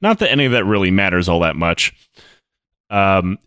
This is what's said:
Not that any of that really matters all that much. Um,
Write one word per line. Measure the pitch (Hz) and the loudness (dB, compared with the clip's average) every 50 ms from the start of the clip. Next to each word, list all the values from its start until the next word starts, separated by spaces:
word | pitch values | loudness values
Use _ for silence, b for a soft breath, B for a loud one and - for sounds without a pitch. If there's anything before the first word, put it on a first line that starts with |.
Not | - 208 220 208 | 0 0 0 0
that | 220 - | 0 0
any | 123 139 143 | 0 0 0
of | 127 | 0
that | 123 120 101 | 0 0 0
really | 98 107 101 95 92 | 0 0 0 2 2
matters | 92 98 98 95 90 90 87 87 | 2 2 2 0 0 0 0 0
all | 85 85 | 0 0
that | 85 82 78 | 0 0 -2
much. | 76 85 85 85 - - - - _ _ _ _ b b b b b b _ _ _ _ _ _ _ _ - | -2 -2 -2 -2 -2 -4 -6 -6 _ _ _ _ b b b b b b _ _ _ _ _ _ _ _ -6
Um, | 104 101 98 98 95 95 90 90 98 - _ | -2 0 2 2 2 0 0 -2 -4 -6 _